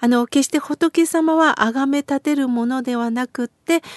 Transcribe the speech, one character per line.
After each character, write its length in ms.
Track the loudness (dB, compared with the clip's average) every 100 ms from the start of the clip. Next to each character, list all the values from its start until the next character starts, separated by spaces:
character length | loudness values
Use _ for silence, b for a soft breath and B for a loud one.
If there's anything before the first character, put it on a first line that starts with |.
あ 80 | 2
の、 180 | 2 2
決 160 | 0
し 60 | 0
て 100 | -2
仏 480 | -4 -2 0 2 0
様 300 | 2 2 2
は 280 | 2 2
崇 220 | 0 0 0
め 120 | -2
立 200 | -2 -2
て 160 | 0
る 140 | 0 0
も 180 | 0 -2
の 160 | -2
で 140 | -4 -4
は 160 | -2
な 160 | -4 -6
く 160 | -6
っ 40 | -8
て、 360 | _ -2 -2 B